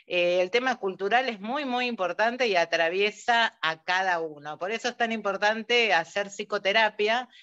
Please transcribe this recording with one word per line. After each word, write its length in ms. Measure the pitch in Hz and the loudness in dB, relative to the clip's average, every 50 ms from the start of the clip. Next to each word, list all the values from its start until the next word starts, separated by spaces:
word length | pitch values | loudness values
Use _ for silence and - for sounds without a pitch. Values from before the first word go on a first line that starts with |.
| _ - | _ -4
eh, 340 | 175 180 175 175 180 180 | 0 0 2 2 2 2
el 100 | 185 185 | 2 2
tema 240 | - 240 254 262 233 | 0 0 0 0 -2
cultural 520 | - 196 196 185 - 190 202 226 247 262 254 | -2 -4 -6 -4 -4 -2 0 2 2 2 0
es 100 | 226 190 | -4 -6
muy, 260 | 196 220 254 302 285 | -6 -6 -4 -4 -4
muy 220 | 254 247 247 247 247 | -4 -2 -2 -2 -2
importante 600 | 233 190 185 170 175 - 214 233 240 254 254 220 | -2 -2 -2 -2 0 0 0 0 0 0 0 2
y 80 | 190 | 2
atraviesa 1000 | 170 165 - 170 165 165 165 180 190 208 214 208 - - - 233 233 226 220 - _ | 2 2 2 2 0 0 2 2 2 0 0 -2 -2 0 2 2 4 2 2 0 _
a 220 | - 160 160 160 _ | -4 -4 -4 -4 _
cada 360 | - 180 185 196 185 175 170 | -2 0 0 2 2 0 0
uno. 380 | 165 156 151 147 143 151 151 151 | -2 -4 -8 -10 -12 -12 -10 -6
Por 120 | 170 196 | -6 -4
eso 180 | 226 233 - 240 | -4 -4 -4 -4
es 80 | 233 - | -2 -2
tan 140 | 240 220 | -2 -2
importante 840 | 226 220 208 202 190 190 208 208 220 226 214 - 240 240 233 208 180 | -2 -2 -2 -2 -2 0 2 0 0 0 0 0 2 2 4 4 4
hacer 360 | 165 165 - - 202 202 196 | 2 2 0 -2 -4 -4 -4
psicoterapia 1000 | - - 208 - 208 202 202 190 202 226 220 208 214 - 208 214 226 247 247 - _ - | -6 -10 -8 -4 -4 -2 0 2 2 4 2 2 2 0 0 0 0 0 -4 -8 _ -20